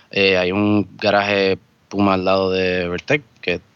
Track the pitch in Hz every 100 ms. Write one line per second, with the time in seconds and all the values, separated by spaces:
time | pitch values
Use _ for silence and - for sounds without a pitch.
0 | _ - 98 92 90 101 104 104 92 -
1 | 104 101 101 101 95 92 _ _ _ 98
2 | 101 95 92 95 95 95 92 90 87 87
3 | - 147 - _ - 82 -